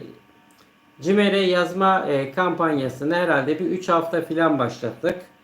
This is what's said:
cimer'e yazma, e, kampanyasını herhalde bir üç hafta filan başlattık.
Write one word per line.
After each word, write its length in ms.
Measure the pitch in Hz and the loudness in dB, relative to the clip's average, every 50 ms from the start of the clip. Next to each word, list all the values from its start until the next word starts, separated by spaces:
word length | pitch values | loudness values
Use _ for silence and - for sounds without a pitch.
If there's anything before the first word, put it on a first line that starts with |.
| - - - - _ _ _ _ _ _ _ _ _ _ _ _ _ _ _ - | -8 -16 -18 -20 _ _ _ _ _ _ _ _ _ _ _ _ _ _ _ -8
cimer'e 380 | 131 170 196 208 202 196 190 196 | -2 0 2 4 4 4 4 2
yazma, 680 | 190 180 180 180 175 - 175 190 190 190 190 190 - | 2 2 2 2 2 0 0 2 2 4 2 2 0
e, 260 | 156 143 139 139 135 | 0 0 0 -2 -2
kampanyasını 840 | - 185 185 180 165 170 170 160 151 139 131 123 - - 143 151 165 | -2 -2 0 0 0 0 0 0 0 0 -2 -4 -4 -4 -4 -2 0
herhalde 440 | 175 180 170 156 139 127 139 156 - | 0 0 2 2 0 2 0 -2 -2
bir 60 | 185 | -2
üç 240 | 165 185 185 - - | -4 -4 -4 0 0
hafta 320 | 180 165 160 - - 165 | 0 0 0 0 -2 -4
filan 380 | - - 160 160 165 160 151 131 | -4 -2 -2 2 2 2 2 2
başlattık. 640 | 123 113 - - - 113 101 - - - - 180 - - _ _ | 0 -2 -4 -6 -8 -10 -8 -4 -4 -4 -4 -4 -10 -18 _ _